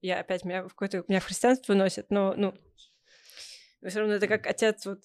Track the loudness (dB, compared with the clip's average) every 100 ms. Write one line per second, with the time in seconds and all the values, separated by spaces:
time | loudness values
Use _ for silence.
0 | -4 -4 -4 -4 -4 -6 -8 -8 -6 -4
1 | 0 -2 -2 2 2 4 2 2 2 0
2 | -2 0 2 0 -2 -4 _ _ _ _
3 | _ _ -20 -20 -20 -20 _ _ -6 -2
4 | 0 2 2 0 -2 0 0 0 -6 -12